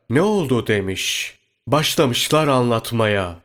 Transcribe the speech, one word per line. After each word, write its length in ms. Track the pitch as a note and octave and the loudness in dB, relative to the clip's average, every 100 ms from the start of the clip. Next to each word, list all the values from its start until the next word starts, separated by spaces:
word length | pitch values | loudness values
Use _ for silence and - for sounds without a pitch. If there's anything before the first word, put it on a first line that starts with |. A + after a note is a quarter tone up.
| - | -2
'Ne 120 | B2 | 2
oldu?' 460 | G3+ G#3 C#3 A#2+ A2 | 2 2 0 0 0
demiş. 720 | G#2+ F#2+ F#2 - - - - _ _ - | -2 -2 -4 -4 -4 -8 -12 _ _ -2
Başlamışlar 800 | C3+ - - C#3 A#2+ - D#3 D3+ | 0 0 0 0 0 0 2 2
anlatmaya. 920 | C3 A#2+ A2+ - A#2 G#2+ G2+ F2+ F2 | 2 2 0 -2 0 0 0 -2 -8